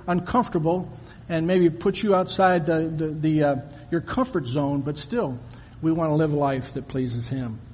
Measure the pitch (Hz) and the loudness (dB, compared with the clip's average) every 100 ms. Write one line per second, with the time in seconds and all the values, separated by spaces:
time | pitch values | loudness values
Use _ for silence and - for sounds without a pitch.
0 | - 175 180 247 - 170 160 185 - - | -2 -2 2 0 2 0 0 0 -4 -12
1 | - - - 165 165 185 170 156 196 190 | -18 -18 -4 -2 2 6 4 4 -2 0
2 | 214 185 185 - 185 180 156 160 160 160 | 4 4 2 4 4 4 2 0 0 -2
3 | 156 156 160 151 143 131 - - - 170 | -4 0 2 4 4 2 -4 -16 -4 -4
4 | - 254 254 175 123 143 139 143 139 147 | -2 -2 0 -2 -2 -2 0 -2 -2 -6
5 | - 240 151 120 - - - - 160 165 | -4 -2 -2 -6 -12 -18 -18 -4 0 0
6 | 160 151 156 147 139 131 - 139 - 131 | 2 2 2 2 0 0 -4 -10 -6 -4
7 | 127 117 120 135 120 107 - | -2 -4 -4 -4 -6 -8 -14